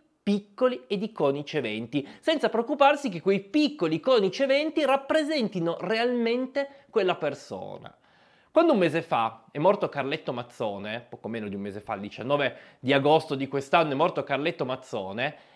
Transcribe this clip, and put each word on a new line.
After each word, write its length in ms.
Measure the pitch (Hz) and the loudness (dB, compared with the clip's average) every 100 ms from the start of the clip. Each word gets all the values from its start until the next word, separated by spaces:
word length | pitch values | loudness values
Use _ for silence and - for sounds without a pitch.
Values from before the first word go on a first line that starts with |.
| _ _ | _ _
piccoli 600 | - 202 - - 254 247 - | -2 -2 -2 0 0 0 -4
ed 160 | 202 | -4
iconici 540 | 214 - 143 143 143 156 | -4 0 0 0 -2 -4
eventi, 500 | 117 107 117 143 135 - | -2 -4 -4 -4 -6 -4
senza 280 | - 320 208 | 0 2 2
preoccuparsi 600 | 220 233 294 277 294 269 | 0 -2 4 4 4 -2
che 120 | 170 | -2
quei 200 | 190 196 | 0 0
piccoli 560 | - 302 294 294 165 160 | 0 0 0 0 -2 0
iconici 480 | 262 247 196 190 | 2 2 2 0
eventi 400 | 269 277 311 302 | 0 2 0 0
rappresentino 920 | 269 277 277 302 294 311 220 185 165 165 | 2 2 2 0 0 -2 -2 -2 -4 -2
realmente 1040 | 175 220 240 247 226 240 254 277 277 - _ | -2 0 0 0 0 -2 -2 -4 -6 -10 _
quella 280 | 220 185 170 | 0 2 0
persona. 760 | 151 135 - 95 98 95 - - _ _ _ _ _ | -4 -6 -10 -12 -12 -14 -18 -20 _ _ _ _ _
Quando 220 | 311 339 | 4 4
un 40 | 233 | 4
mese 240 | 170 160 | 4 0
fa 440 | - 131 113 - _ | -2 0 -2 -4 _
è 80 | 147 | 0
morto 300 | 175 202 160 | 2 2 0
Carletto 440 | 143 135 156 - | -4 -4 -6 -6
Mazzone, 720 | 123 120 - 113 101 104 113 117 | -6 -8 -6 -6 -6 -8 -10 -10
poco 180 | - 107 | -14 -10
meno 220 | 113 104 | -8 -8
di 80 | 101 | -8
un 60 | |
mese 180 | 101 101 | -8 -10
fa, 140 | 104 | -8
il 80 | 101 | -8
diciannove 540 | 101 - 117 143 131 - - _ | -8 -8 -2 0 0 -4 -14 _
di 140 | 127 | 2
agosto 420 | 139 143 156 151 | 4 6 4 2
di 140 | 139 135 | -4 -4
quest'anno 420 | 139 135 175 156 | -6 2 2 4
è 60 | 135 | 2
morto 260 | 170 151 | 0 0
Carletto 420 | 135 135 156 165 | -2 -2 -2 -4
Mazzone, 680 | 131 127 - 117 95 104 139 151 - | -4 -6 -8 -8 -6 -4 -6 -6 -18